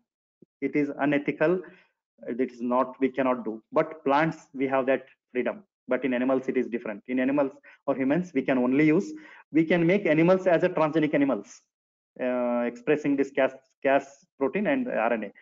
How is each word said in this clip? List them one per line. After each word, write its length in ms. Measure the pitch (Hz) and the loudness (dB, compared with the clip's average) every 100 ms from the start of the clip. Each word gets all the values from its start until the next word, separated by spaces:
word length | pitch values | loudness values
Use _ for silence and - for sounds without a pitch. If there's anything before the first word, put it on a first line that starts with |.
| _ _ _ _ - _ | _ _ _ _ -20 _
It 140 | 139 147 | -4 -2
is 160 | 143 135 | -2 -2
unethical. 600 | 139 143 147 - 160 185 - - _ _ _ _ - | 0 0 -2 0 0 0 -4 -18 _ _ _ _ -8
It 120 | 120 127 | -4 -4
is 100 | 120 | -4
not, 340 | 120 123 127 - | -2 0 0 0
we 100 | 131 | -2
cannot 340 | 131 131 123 | 0 0 -2
do. 200 | 110 110 - | -4 -10 -4
But 320 | 139 160 - | -2 -2 -4
plants, 340 | 139 139 160 160 - | 0 2 2 -2 -12
we 140 | 131 135 | -6 -2
have 180 | 135 127 | 0 0
that 200 | 127 - _ _ | 0 -2 _ _
freedom. 320 | 123 117 107 - _ - | -4 -4 -6 -12 _ -6
But 160 | 127 | -4
in 100 | 131 | -2
animals, 360 | 123 127 131 131 | 0 0 0 0
it 80 | 123 | -2
is 100 | 113 | -2
different. 340 | 113 - 104 - | -4 -8 -10 -6
In 120 | 127 | -2
animals 340 | 131 143 139 - - - - | 0 0 -2 -4 -20 -10 -6
or 80 | 135 | -2
humans, 360 | 131 156 180 135 | 0 0 0 -4
we 60 | |
can 160 | 131 131 | 0 0
only 280 | 123 131 156 | 2 2 4
use, 280 | 156 - - - - - | 2 0 -8 -18 -20 -4
we 120 | 147 | 0
can 240 | 160 180 165 | 2 2 2
make 180 | 196 175 | 2 2
animals 400 | 151 170 190 185 | 4 4 4 4
as 180 | 165 | 2
a 60 | 180 | 2
transgenic 440 | 175 156 156 151 | 0 0 2 0
animals, 480 | 151 143 113 - - _ _ _ _ _ - | 2 0 0 -6 -18 _ _ _ _ _ -6
uh, 420 | 127 123 123 120 120 | -4 -2 -2 0 -2
expressing 500 | 120 - 147 147 139 | -4 0 0 2 0
this 160 | 139 | 0
Cas, 220 | - 131 - _ _ | 0 0 -2 _ _
Cas 440 | 139 139 135 - _ _ | 0 0 0 -10 _ _
protein 300 | 135 135 202 | -2 0 0
and 200 | 135 123 | 0 -2
R 260 | 117 113 | -2 0
N 100 | 117 | -2
A. 80 | 101 - | -4 -14